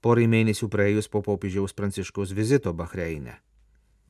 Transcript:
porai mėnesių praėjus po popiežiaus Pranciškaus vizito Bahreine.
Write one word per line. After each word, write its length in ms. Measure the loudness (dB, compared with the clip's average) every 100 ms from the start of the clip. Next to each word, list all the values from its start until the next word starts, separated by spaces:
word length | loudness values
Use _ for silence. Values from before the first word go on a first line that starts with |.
porai 220 | 4 4 6
mėnesių 400 | 4 4 0 -2
praėjus 400 | 0 2 2 0
po 140 | -4
popiežiaus 480 | -2 -4 -2 -4 -4
Pranciškaus 640 | -4 -6 -4 -8 -6 -6 -2
vizito 360 | 2 2 0 -6
Bahreine. 640 | -8 -6 -6 -6 -12 -18 _ _ _ _ _ _ _